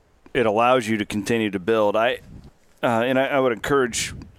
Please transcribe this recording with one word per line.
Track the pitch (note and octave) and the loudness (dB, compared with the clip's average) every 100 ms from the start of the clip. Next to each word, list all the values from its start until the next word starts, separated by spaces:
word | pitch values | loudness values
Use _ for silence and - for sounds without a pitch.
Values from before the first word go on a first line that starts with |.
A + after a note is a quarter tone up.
| _ _ - | _ _ -8
it | C#3 A2+ | -2 2
allows | G#2 A#2+ B2+ G#2+ | 2 4 2 2
you | A2 | -2
to | G2+ | -2
continue | G#2 F#2+ A2+ A2 | -4 -2 0 0
to | F#2+ | -2
build. | F2 A2+ G#2 G#2 | 0 2 2 2
I, | A#2 B2+ - - - - _ _ | 0 -2 -8 -20 -20 -20 _ _
uh, | C#3+ A2+ | -2 0
and | B2 C3 | 2 0
I, | C3+ | 0
I | C#3 | 0
would | C3 | 0
encourage, | G#2+ - C#3+ B2 A2 - - - | -2 0 0 0 -2 -8 -10 -18